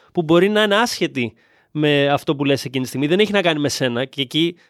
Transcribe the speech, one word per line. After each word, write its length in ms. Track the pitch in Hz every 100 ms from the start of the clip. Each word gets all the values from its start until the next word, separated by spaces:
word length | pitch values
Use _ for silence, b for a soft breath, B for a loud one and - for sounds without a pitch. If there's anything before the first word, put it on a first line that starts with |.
| b
που 100 | -
μπορεί 260 | 156 170 190
να 140 | 214
είναι 140 | 214 202
άσχετοι 580 | 240 - 165 135 117 b b b b
με 380 | 151 151 143 143
αυτό 280 | 143 - 143
που 80 |
λες 200 | 143 139
εκείνη 180 | 131 131
τη 60 | 127
στιγμή. 180 | 127 147
Δεν 120 | 185
έχει 140 | 208
να 80 | 202
κάνει 180 | 175 156
με 80 | 147
σένα, 360 | - 131 120
και 180 | 131 -
εκεί 340 | 123 147 165 165 b